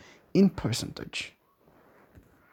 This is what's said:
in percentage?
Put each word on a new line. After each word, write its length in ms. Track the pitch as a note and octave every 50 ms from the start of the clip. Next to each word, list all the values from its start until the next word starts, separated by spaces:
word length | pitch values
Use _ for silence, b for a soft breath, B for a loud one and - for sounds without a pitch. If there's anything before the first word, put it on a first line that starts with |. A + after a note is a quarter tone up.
| b b b b b b
in 160 | - F3+ G3 F#3+
percentage? 840 | - - - G#2+ A2+ - - - - - - - - - - - - _ _ _ _ _ _ - - - - - - - - - - - - b b b b b